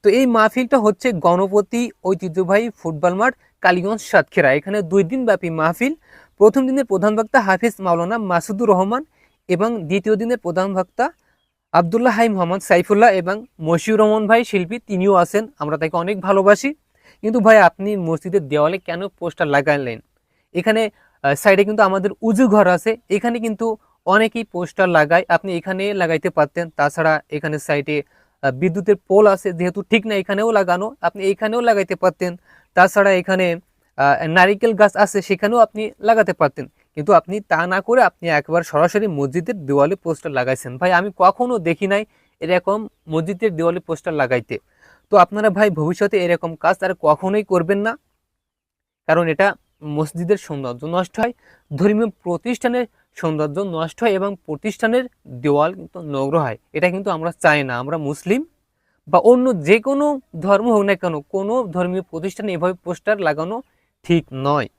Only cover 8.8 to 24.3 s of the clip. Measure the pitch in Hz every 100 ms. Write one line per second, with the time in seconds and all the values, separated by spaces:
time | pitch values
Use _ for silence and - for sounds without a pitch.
8.8 | 190 254 311 _ _ _ - 175 220 233
9.8 | 156 196 214 214 226 240 175 175 190 185
10.8 | 185 - 262 _ _ _ _ _ _ 165
11.8 | 165 220 247 208 233 196 170 190 - 175
12.8 | 175 202 233 190 175 208 240 _ 156 170
13.8 | - 220 214 214 208 226 240 202 175 240
14.8 | - 190 196 190 175 202 220 _ 147 147
15.8 | 160 170 175 202 185 196 196 208 277 302
16.8 | _ _ _ _ 214 233 208 220 175 -
17.8 | 196 208 165 160 185 190 143 147 151 185
18.8 | - 170 190 _ 175 - 160 139 143 147
19.8 | 127 113 _ _ _ _ _ 175 202 214
20.8 | 214 _ _ _ 139 143 208 190 202 214
21.8 | 196 190 190 - 226 214 262 208 185 175
22.8 | 220 220 _ 196 240 233 226 214 226 214
23.8 | _ _ - 202 220